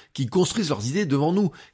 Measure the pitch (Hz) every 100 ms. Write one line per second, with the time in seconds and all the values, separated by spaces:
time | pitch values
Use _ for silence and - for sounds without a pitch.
0 | - - 123 185 180 - 165 104 117 180
1 | 175 139 156 190 185 - -